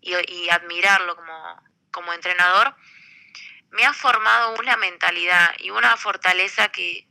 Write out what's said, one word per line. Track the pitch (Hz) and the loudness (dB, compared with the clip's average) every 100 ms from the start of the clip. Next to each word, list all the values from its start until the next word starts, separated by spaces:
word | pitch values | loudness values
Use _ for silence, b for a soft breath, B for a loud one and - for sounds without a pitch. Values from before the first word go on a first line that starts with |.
y, | 180 180 175 | -4 -4 -4
y | 180 170 | -6 -2
admirarlo | 170 175 175 185 196 180 170 | -2 -2 -2 2 2 0 -8
como, | 165 160 165 175 _ _ _ | -12 -16 -16 -18 _ _ _
como | 175 175 | -12 -8
entrenador. | 170 180 180 180 185 240 - B B B B B B B B _ | -8 -4 2 4 4 2 0 B B B B B B B B _
Me | 208 240 | 0 0
ha | |
formado | 285 269 220 220 226 233 226 | 2 0 2 4 2 2 -2
una | 240 233 | -2 0
mentalidad | 196 175 175 175 175 180 170 - | 0 -2 -2 -2 2 4 4 2
y | - | -8
una | 208 240 226 | 0 2 2
fortaleza | 208 190 180 180 190 208 208 | -2 -2 0 0 0 0 -2
que | - 175 170 _ | -2 -8 -8 _